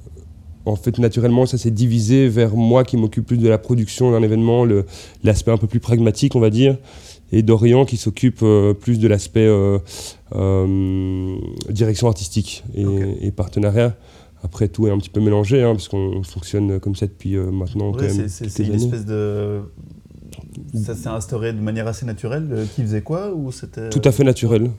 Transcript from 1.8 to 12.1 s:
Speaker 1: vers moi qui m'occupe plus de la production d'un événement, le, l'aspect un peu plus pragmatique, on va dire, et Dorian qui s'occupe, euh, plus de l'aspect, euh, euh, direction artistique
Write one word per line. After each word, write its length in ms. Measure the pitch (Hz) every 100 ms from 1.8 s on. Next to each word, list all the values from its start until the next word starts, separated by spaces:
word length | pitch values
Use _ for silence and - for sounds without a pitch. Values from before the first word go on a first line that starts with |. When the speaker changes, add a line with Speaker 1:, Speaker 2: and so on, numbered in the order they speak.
| 123 117 107 135 131
Speaker 1:
vers 280 | 110 113 117
moi 260 | 113 127
qui 140 | 127 120
m'occupe 300 | 110 - -
plus 100 | 123
de 100 | 113
la 100 | 107
production 520 | - 120 107 - 127
d'un 120 | 113
événement, 400 | 110 113 117 120
le, 200 | 120 101 95 - - -
l'aspect 300 | 107 101 -
un 40 | 113
peu 100 | 107
plus 100 | -
pragmatique, 540 | - 117 113 - 139
on 60 | 127
va 100 | 113
dire, 260 | 110 135 131 - - - - -
et 120 | 107
Dorian 420 | 107 110 117 123
qui 120 | 135 110
s'occupe, 440 | 110 - 123 -
euh, 320 | 110 104 101
plus 240 | 101 - 113
de 80 | 110
l'aspect, 400 | 101 - 113 110
euh, 320 | 101 98 98 - - - - -
euh, 1040 | 98 95 95 95 95 95 95 95 95 92 98 - - -
direction 380 | 104 110 101
artistique 560 | 120